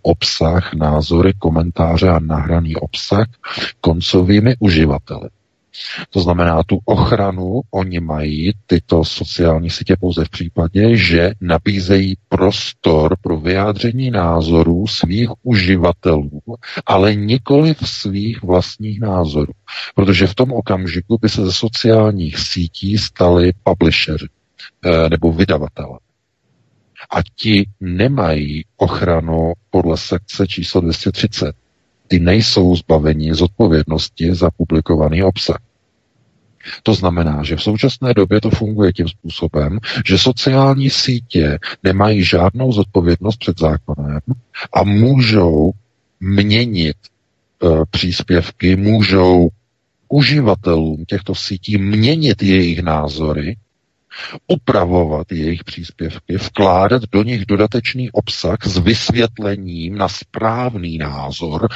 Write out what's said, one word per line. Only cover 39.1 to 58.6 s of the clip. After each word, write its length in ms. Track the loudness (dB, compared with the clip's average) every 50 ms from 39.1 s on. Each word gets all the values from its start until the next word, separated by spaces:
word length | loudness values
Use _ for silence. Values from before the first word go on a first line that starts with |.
| -4 _ -14 -12 -10 -6 -6 -4 -2 0 -2 0 -2 -4 -6 -6 -6 -4 -2
že 120 | 0 2 2
sociální 720 | 4 2 2 2 0 2 4 4 4 4 4 2 2 0
sítě 680 | 0 0 -2 0 -2 -2 -4 -2 0 0 2 2 0 -4 -6 -12 -12 -4 -2
nemají 400 | 0 2 2 2 2 4 2 2
žádnou 480 | 2 2 2 2 2 0 0 0 0
zodpovědnost 640 | 2 0 0 0 0 0 2 2 0 0 0 -4 -4 -4
před 220 | -4 -6 -4 0
zákonem 600 | 0 0 0 0 -4 -6 -8 -6 -4 -6 -6 -6 -4 -6 -6 -6 -8 _ -16 -16 -12 -4 -2
a 100 | 0 2
můžou 880 | 2 4 4 6 6 6 4 4 4 4 4 4 4 4 4 2 2 0 -4 _ _ _ _ _ _ _ -8
měnit, 800 | -4 0 2 2 2 2 2 2 0 0 0 -2 -2 -2 -4 _ _ -20 _ _ _ _ _ _ _ _ _ -2 2
eh, 40 | 2 2 2 0 -2
příspěvky, 840 | -2 -4 -4 -2 -4 -4 -2 0 0 0 0 -2 -6 -2 0 2 2
můžou 720 | 2 2 2 4 2 2 2 4 4 4 6 6 6 4 4 0 _ _ _ _ _ _ _ _ _ _ -2
uživatelům 960 | 2 2 4 4 2 2 2 2 0 0 0 0 0 0 0 -2 -4 -6 -6
těchto 300 | -6 -6 -6 -4 -6 -8
sítí 420 | -6 -6 -8 -8 -8 -6 -2 -2 0
měnit 640 | 0 0 0 2 2 2 2 2 2 0 0 0 2
jejich 380 | 2 2 4 2 2 0 -2 -2
názory, 720 | -2 -2 -2 -2 -4 -4 -4 -4 -2 -2 -4 -4 -6 -8 -10 _ _ _ _ _ _ _ _ _ _ -18 -16 -16 -16 -16 -12 _ -2
upravovat 840 | -2 -2 0 0 0 0 2 2 2 2 2 0 -2 -6 -6 -6
jejich 320 | -6 -6 -4 -4 -4 -6 -8
příspěvky, 760 | -14 -16 -16 -16 -16 -12 -10 -10 -10 -10 -12 _ -6 -6 -6
vkládat 640 | -6 -6 -2 0 2 2 4 4 2 2 2 0 -2 0
do 120 | 0 0 0
nich 220 | 0 -2 -4 -2
dodatečný 640 | -2 0 0 0 0 0 -2 -4 -4 -6 -6 -6 -4
obsah 460 | -4 -4 -4 -4 -6 -6 -4 -4 -4 -2